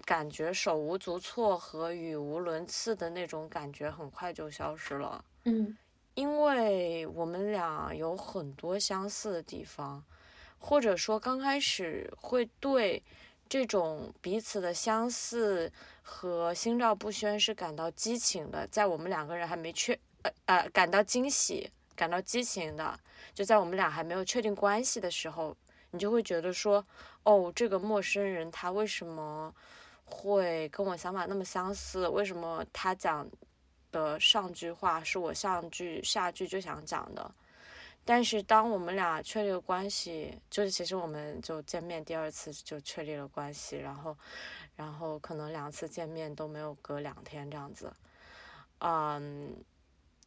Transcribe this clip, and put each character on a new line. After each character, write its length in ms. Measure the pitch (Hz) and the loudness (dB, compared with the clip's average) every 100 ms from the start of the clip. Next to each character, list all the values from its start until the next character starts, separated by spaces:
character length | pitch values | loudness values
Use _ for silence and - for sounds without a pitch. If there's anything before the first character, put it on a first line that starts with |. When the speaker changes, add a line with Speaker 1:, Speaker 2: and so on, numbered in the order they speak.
Speaker 1:
感 240 | - 170 151 | -2 0 0
觉 240 | 147 160 | -4 -2
手 240 | 190 - 156 | 0 0 0
无 200 | 151 190 | 0 -4
足 220 | 190 175 | -4 -6
措 400 | - - 220 180 | -6 2 2 2
和 340 | - 156 165 | -2 -4 -4
语 240 | 175 165 151 | -4 -4 -4
无 220 | 147 160 | -4 -2
伦 260 | 175 160 180 | -2 -4 -4
次 280 | - 233 | -4 -2
的 160 | 208 170 | -2 -2
那 160 | 175 170 | -4 -6
种 220 | 156 160 | -6 -6
感 240 | 160 143 | -8 -8
觉 180 | 143 147 | -6 -6
很 180 | 156 147 | -6 -10
快 220 | - 180 | -8 -8
就 160 | 165 156 | -6 -10
消 280 | 147 151 156 | -6 -6 -6
失 180 | - | -6
了。 300 | 143 139 - - _ | -4 -4 -8 -14 _
Speaker 2:
嗯。 320 | 240 226 214 214 _ _ _ | 2 4 2 -2 _ _ _
Speaker 1:
因 280 | - 285 294 | -4 0 4
为 640 | 294 262 220 190 175 165 160 | 6 6 4 4 2 -2 -4
我 180 | 160 | -4
们 280 | 165 175 202 | -2 0 0
俩 440 | 208 170 151 147 156 | 0 0 -2 -4 -4
有 180 | 165 185 | -4 -4
很 360 | - - 143 | -6 -6 -6
多 240 | 135 165 196 | -6 -4 0
相 300 | - 190 202 | 0 -2 -4
似 240 | - 220 | -4 -4
的 100 | 170 | -4
地 220 | 160 - | -6 -12
方， 400 | - - 139 143 - - - - - - | -12 -10 -10 -10 -16 -20 -20 -20 -20 -16
或 200 | - 294 | 2 4
者 160 | 233 | 6
说 240 | 175 - 220 | 4 2 0
刚 200 | 254 262 | 0 0
开 200 | 277 277 | 2 2
始 540 | 277 - 170 - - - | 2 0 -2 -6 -8 -12
会 260 | - 247 233 - | 0 0 0 -2
对 420 | 277 262 202 - - - - _ - | 2 4 4 0 -6 -20 -20 _ -2
这 160 | 269 | 0
种 480 | 233 202 160 151 127 - | 2 2 2 -2 -8 -8
彼 180 | 180 214 | -2 -2
此 220 | 220 208 | -2 -2
的 140 | 175 | -2
相 360 | 175 226 220 240 | 0 2 2 2
似 640 | 233 - 233 214 185 165 - - - | -2 -4 0 2 2 0 -6 -20 -20
和 500 | - - 180 170 170 | -18 -8 -2 0 0
心 260 | 175 233 240 | 0 0 4
照 160 | 233 | 4
不 160 | 208 208 | 4 0
宣 300 | 202 208 208 | -2 0 2
是 140 | 214 | 2
感 200 | 208 170 | 2 -4
到 160 | 151 165 | -4 -4
激 260 | - 220 240 | -2 -2 2
情 320 | - 185 147 | 0 0 -4
的， 160 | 147 202 | -6 -2
在 180 | 214 | 2
我 140 | 202 160 | 4 2
们 100 | 170 | -2
两 180 | 170 147 | -2 -2
个 80 | |
人 140 | 175 170 | -4 -4
还 80 | 170 | -4
没 160 | 160 | -4
确-， 260 | 170 - 240 _ _ | -2 0 -2 _ _
呃， 100 | 214 - | -6 -2
呃， 240 | - 185 - | 4 6 6
感 220 | - 175 | 4 8
到 120 | 196 | 6
惊 280 | 208 247 269 | 6 2 2
喜， 400 | 277 - - - - _ - | 2 2 0 -6 -14 _ -2
感 140 | 170 | 0
到 100 | 180 | 0
激 240 | - 240 | 0 0
情 320 | 240 196 160 151 | 0 -2 -4 -4
的， 240 | 156 - - - - | -4 -6 -14 -20 -10
就 100 | - | -2
在 160 | 196 214 | 6 6
我 60 | |
们 100 | 170 | 6
俩 140 | 185 170 | 4 2
还 160 | 151 | 2
没 80 | 160 | -2
有 100 | 180 | 0
确 200 | 185 247 | 0 2
定 120 | 214 | 2
关 300 | 202 202 208 | 4 4 4
系 160 | 262 233 | 2 0
的 100 | 185 | -2
时 200 | - 160 | -2 -4
候， 260 | 156 156 - _ - - | -4 -6 -8 _ -20 -12
你 60 | 175 | -2
就 120 | 202 | 2
会 120 | 233 | 2
觉 200 | 202 170 | 2 0
得 100 | 175 | 0
说 320 | 180 214 202 202 - - - | 0 4 4 2 -10 -20 2
，“哦， 260 | - 208 175 175 | 8 8 8 2
这 100 | 233 | 2
个 120 | 190 | 2
陌 240 | 208 208 | 2 0
生 200 | 190 202 | 2 0
人 280 | 202 180 165 | 2 0 -4
他 200 | - 180 | -4 -2
为 160 | 196 214 | 0 0
什 200 | - 170 | -2 -6
么 480 | 160 151 151 156 - - - - - | -6 -6 -6 -8 -10 -20 -20 -20 -20
会 640 | - - 196 202 180 165 151 | -16 -6 4 6 6 2 -2
跟 160 | - | -2
我 100 | 196 | -2
想 200 | 175 180 | 0 -2
法 100 | 190 | -2
那 100 | 175 | 0
么 80 | 196 | -2
相 320 | 185 190 185 | -2 -2 -2
似？ 320 | 202 - 185 175 | -4 -6 -2 2
为 160 | 196 | 2
什 140 | 202 170 | 0 -2
么 260 | 165 165 170 | -4 -4 -6
他 240 | - 185 | -2 -2
讲 320 | 185 180 151 - - - _ _ _ _ | 0 0 0 -4 -14 -20 _ _ _ _
的 280 | 165 156 156 | -2 0 4
上 320 | - 220 185 | 4 4 0
句 180 | 175 170 | -6 -8
话 320 | 170 190 165 | 0 2 2
是 140 | 160 190 | 0 -2
我 160 | 165 | -2
上 360 | - 196 180 170 | 0 0 0 -2
句， 320 | - 180 160 | -6 -6 -4
下 300 | - 208 180 | -2 0 0
句 160 | - 185 | -2 -4
就 100 | 190 | -4
想 240 | 185 151 156 | -4 -8 -6
讲 280 | 156 - | -6 -6
的？” 200 | - - - _ - - - - - | -10 -10 -14 _ -20 -20 -20 -20 -8
但 200 | - 240 | 4 6
是 180 | 233 220 | 6 2
当 260 | 196 220 226 | 6 8 8
我 80 | 202 | 2
们 200 | 175 190 | 0 0
俩 260 | 175 156 | 2 0
确 200 | - 220 | -2 0
立 80 | 202 | 0
了 100 | 185 | 0
关 280 | - 185 196 | 0 -2 0
系， 480 | - 175 160 147 - - | -4 -4 -6 -8 -12 -4
就 140 | - | 0
是 60 | 196 | 0
其 140 | 185 | 0
实 120 | 175 185 | -2 -2
我 100 | 165 | -4
们 340 | 151 151 156 | -6 -8 -8
就 220 | - 160 | -6 -8
见 180 | 147 170 | -6 -6
面 240 | 170 165 | -6 -6
第 120 | 156 160 | -4 -4
二 120 | 156 | -4
次 240 | - 156 | -6 -10
就 280 | 147 - 151 | -12 -12 -12
确 240 | - - | -10 -8
立 100 | 151 | -6
了 140 | 147 139 | -6 -8
关 240 | - 143 | -8 -8
系， 240 | 147 - 143 | -8 -10 -8
然 180 | 139 | -8
后， 220 | 139 156 147 - - - - - | -8 -10 -10 -14 -14 -14 -14 -16
然 180 | - 151 | -12 -12
后 240 | 151 160 151 | -6 -6 -6
可 140 | - | -6
能 180 | 156 151 | -8 -6
两 180 | 160 147 | -6 -8
次 180 | 147 160 | -8 -8
见 200 | - 160 | -6 -6
面 260 | 160 156 | -6 -6
都 140 | 147 156 | -6 -8
没 100 | 151 | -6
有 160 | 151 143 | -8 -8
隔 220 | - 143 | -6 -6
两 160 | 147 - | -6 -10
天 260 | - 151 143 | -12 -10 -10
这 80 | 147 | -10
样 160 | 147 | -12
子。 200 | - - - _ _ - - - - - _ | -12 -14 -14 _ _ -20 -20 -20 -20 -20 _
嗯， 760 | 170 160 151 147 143 143 143 - - _ _ _ _ _ | 2 4 2 0 -6 -8 -10 -12 -16 _ _ _ _ _